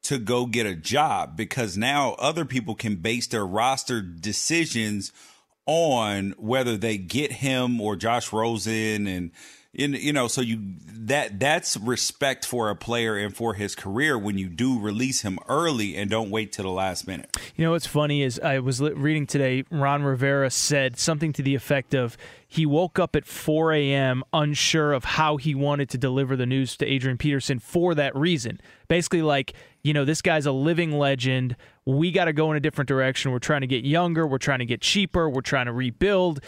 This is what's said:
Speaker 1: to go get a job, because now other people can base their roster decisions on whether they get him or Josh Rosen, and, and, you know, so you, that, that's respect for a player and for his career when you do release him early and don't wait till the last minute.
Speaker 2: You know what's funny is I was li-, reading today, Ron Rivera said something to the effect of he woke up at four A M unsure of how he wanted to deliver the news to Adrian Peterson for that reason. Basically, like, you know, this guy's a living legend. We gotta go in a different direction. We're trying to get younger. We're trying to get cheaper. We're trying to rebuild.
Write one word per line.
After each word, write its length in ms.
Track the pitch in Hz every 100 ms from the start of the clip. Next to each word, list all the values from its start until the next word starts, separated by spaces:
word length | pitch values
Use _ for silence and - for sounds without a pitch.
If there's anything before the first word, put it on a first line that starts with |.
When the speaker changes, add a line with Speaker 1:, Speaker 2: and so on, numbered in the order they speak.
Speaker 1:
to 160 | - 139
go 280 | 107 123 123
get 200 | 113 107
a 100 | 90
job, 600 | 80 135 151 101 73 78
because 400 | 107 - 113 90
now 360 | 120 143 131 -
other 280 | 135 160
people 320 | 156 127 110 107
can 200 | 117 98
base 300 | 82 120 -
their 180 | 117 98
roster 560 | 98 123 135 - 120
decisions 1120 | 95 85 95 101 - 165 165 117 110 104 95 - - - _ _ -
on 680 | 160 165 123 110 101 98 -
whether 380 | 110 131 123 110
they 220 | 113 107
get 340 | 90 120 -
him 480 | 120 135 131 127 120
or 160 | 104 101
Josh 380 | 110 120 -
Rosen, 760 | 107 113 113 101 110 110 107 101
and, 240 | 90 87 - - - _ -
and, 160 | 143 135
you 160 | 143
know, 160 | 147 120
so 140 | 135
you, 180 | 123 113 101 90 -
that, 540 | 110 110 143 127 101
that's 380 | 131 160 - -
respect 680 | 107 120 - - 139 131 -
for 240 | 127 110
a 60 | 98
player 400 | - 120 113 107
and 180 | 104
for 200 | 92 117
his 200 | 101 104
career 460 | - 95 101 156 131
when 180 | 101 98
you 120 | 95
do 280 | 82 127 123
release 440 | 104 104 131 127
him 180 | 104 92 -
early 480 | 135 170 131 101 80
and 140 | 101
don't 200 | 110 110
wait 220 | 110 107
till 140 | - 95
the 40 |
last 380 | 92 95 90 -
minute. 280 | 92 - - - -
Speaker 2:
You 80 |
know 80 | 165
what's 160 | 170 -
funny 360 | 147 147 147
is 180 | 139 123
I 180 | 165 135
was 220 | 127 123
li-, 100 | 147
reading 340 | 143 143 156 143
today, 380 | 143 135 127 135
Ron 320 | 160 139 143
Rivera 480 | 143 131 139 139 135
said 480 | - - 147 131 120
something 320 | - 156 160
to 80 | 143
the 140 | 135 139
effect 400 | - 143 127 139
of 220 | 120 - - - _
he 220 | - 160
woke 320 | 143 180 -
up 160 | 175 156
at 100 | -
four 480 | - - 156 160
A 180 | 156 139
M 320 | 139 131 127 135
unsure 600 | 160 151 147 - 165 151
of 120 | 139 -
how 320 | - 156 151
he 180 | 139 135
wanted 340 | 143 143 143
to 80 | 127
deliver 380 | 131 127 135 131
the 100 | 123
news 320 | 131 131 -
to 80 | 139
Adrian 320 | 135 127 123
Peterson 400 | 151 139 - 131
for 380 | - 175 175 160
that 200 | 139 131
reason. 460 | 165 165 110 - - - _
Basically, 360 | 165 165 175
like, 300 | 156 143 135 - - _
you 100 | 143
know, 140 | 151 135
this 160 | 156
guy's 240 | - 160 143
a 60 |
living 400 | 135 143 170 165
legend. 640 | 147 143 139 131 131 127 120 - _
We 280 | - 135 170
gotta 200 | 175 170
go 200 | 151 156
in 60 | 151
a 20 |
different 280 | 147 - 135
direction. 440 | 135 131 131 139
We're 80 | 123
trying 220 | - 151
to 60 | 131
get 180 | 131 131
younger. 420 | 160 180 165 160
We're 100 | 131
trying 220 | - 131
to 80 | 120
get 140 | 120
cheaper. 460 | - 202 190 180 160
We're 140 | 131
trying 240 | - 139 123
to 80 |
rebuild. 680 | 120 127 110 190 196 180 147